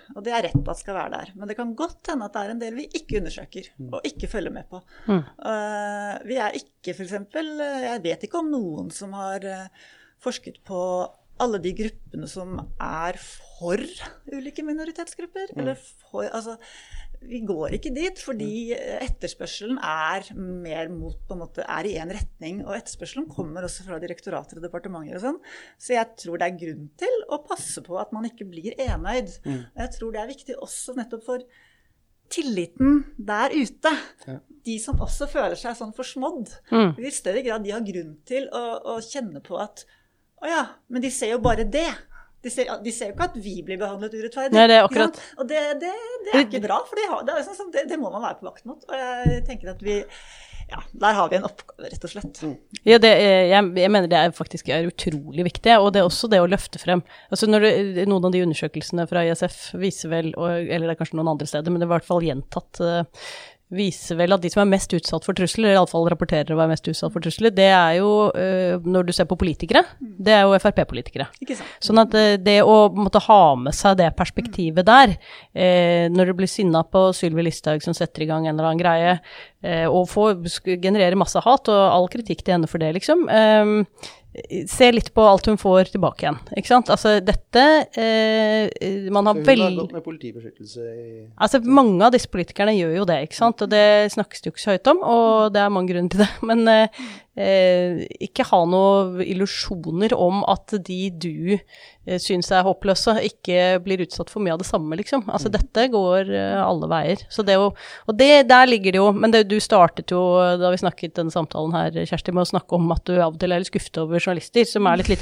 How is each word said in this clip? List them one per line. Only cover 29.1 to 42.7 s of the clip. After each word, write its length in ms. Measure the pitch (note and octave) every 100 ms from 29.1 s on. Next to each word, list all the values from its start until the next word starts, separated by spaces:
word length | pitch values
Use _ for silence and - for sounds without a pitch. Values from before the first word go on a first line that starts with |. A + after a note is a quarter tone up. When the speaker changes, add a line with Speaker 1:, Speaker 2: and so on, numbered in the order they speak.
| B3 G3 - D3
Speaker 2:
Mm. 200 | C3+ A#2+ -
Speaker 1:
Og 20 |
jeg 140 | A#3
tror 200 | - A3+
det 80 | G#3+
er 120 | A3+
viktig 220 | C#4 - B3
også 340 | G#3+ - - B3+
nettopp 280 | A3+ A3+
for 160 | A3+ B3 B3 _ _ _ _ _ _ _ _
tilliten 760 | - D4 G3+ E3+ - C4 D4 C4+ -
der 320 | G3+ G#3 C4
ute. 420 | D4+ B3 - D#4 D4+ - _ -
Speaker 2:
Ja. 120 | C3 - _ -
Speaker 1:
De 120 | A3
som 200 | B3+ C#4
også 280 | - - C#4+
føler 280 | D#4 G3+ F3
seg 200 | A#3+ A#3
sånn 180 | A3 A3
forsmådd, 540 | B3+ - C4+ D#4 G3+ - _
Speaker 3:
Mm. 280 | A3+ G3+ D3
Speaker 1:
i 100 | B3+
større 340 | - - G#3 B3+
grad 180 | A3
de 80 | G3+
har 100 | G#3
grunn 360 | G#3+ F#3 D#3+ D3+ -
til 220 | B3+ C4+
å, 300 | - A#3+ A3+ -
å 120 | A3+
kjenne 400 | A3 C#4+ A3+ C#3+
på 180 | - F3
at 260 | G#3 - - _ _ _ _ _
Å 60 | -
ja, 180 | E4 B3+ - -
men 120 | B3
de 80 | B3+
ser 220 | B3 A3
jo 60 | A#3+
bare 260 | A#3 A3 A3
det. 200 | C#4 E4 A#3 - - - _
De 80 | B3
ser, 200 | A#3+ B3